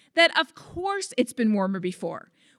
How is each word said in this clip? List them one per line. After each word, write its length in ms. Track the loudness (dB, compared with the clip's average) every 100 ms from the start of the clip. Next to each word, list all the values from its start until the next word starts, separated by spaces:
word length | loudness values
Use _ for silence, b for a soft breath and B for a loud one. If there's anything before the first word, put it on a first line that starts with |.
| b 4
that 200 | 4 4
of 180 | -2 -6
course 580 | -16 -8 -4 -4 -4 -2
it's 160 | -2
been 200 | 0 0
warmer 260 | 2 0 -2
before. 520 | -6 -6 -10 -10 -16 b b